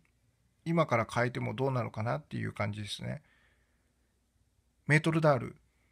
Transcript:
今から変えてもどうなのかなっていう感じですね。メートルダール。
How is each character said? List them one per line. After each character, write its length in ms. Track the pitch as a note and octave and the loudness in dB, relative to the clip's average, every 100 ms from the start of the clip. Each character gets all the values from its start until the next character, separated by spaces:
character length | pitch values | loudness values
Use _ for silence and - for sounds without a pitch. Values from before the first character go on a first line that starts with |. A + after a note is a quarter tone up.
| _ _ _ _ _ _ E3 | _ _ _ _ _ _ 0
今 200 | E3 D3+ | 2 2
か 120 | A#2 | 2
ら 100 | A2 | 0
変 160 | A#2+ B2 | 0 0
え 40 | |
て 80 | B2+ | 0
も 160 | B2 A2 | -4 -2
ど 140 | C3+ | 0
う 20 | |
な 120 | B2+ | 0
の 60 | A2 | -2
か 140 | A2 | -4
な 160 | A2+ D3 | -4 -4
っ 20 | |
て 160 | - A#2+ | -6 -8
い 80 | G#2+ | -6
う 80 | |
感 200 | - G#2 | -4 -4
じ 80 | G#2 | -4
で 60 | G#2 | -8
す 120 | - | -8
ね。 220 | A#2+ C#3 - _ _ _ _ _ _ _ _ _ _ _ _ _ _ _ - | -8 -10 -12 _ _ _ _ _ _ _ _ _ _ _ _ _ _ _ 2
メ 100 | D3+ | 4
ー 20 | |
ト 100 | E3 | 4
ル 120 | D#3+ | 4
ダ 140 | D#3 C3 | 4 4
ー 40 | |
ル。 160 | A#2+ - _ _ _ | 0 -12 _ _ _